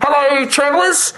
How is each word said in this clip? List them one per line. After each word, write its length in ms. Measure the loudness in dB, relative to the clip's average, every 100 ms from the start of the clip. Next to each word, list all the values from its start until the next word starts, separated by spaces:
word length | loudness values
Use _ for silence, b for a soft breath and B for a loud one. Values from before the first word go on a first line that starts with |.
Hello, 440 | 0 2 2 0 -2
travellers. 680 | 0 0 2 0 0 -4